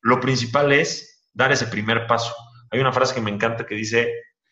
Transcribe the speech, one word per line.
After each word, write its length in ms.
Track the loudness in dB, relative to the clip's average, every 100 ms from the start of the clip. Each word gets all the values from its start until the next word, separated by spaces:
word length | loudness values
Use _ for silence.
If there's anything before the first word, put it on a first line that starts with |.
lo 180 | 0 2
principal 520 | 2 0 0 0 4
es 560 | 2 2 -4 -12 _ _
dar 180 | 0 2
ese 140 | 2 -2
primer 400 | -4 0 0 2
paso. 280 | 0 -2 -8 -16 -20 -6
Hay 100 | 0
una 120 | 2
frase 220 | 2 2
que 60 | 0
me 100 | -4
encanta 360 | -2 -2 -2 -6
que 80 |
dice, 380 | -6 -2 0 0 -2 -10 _ _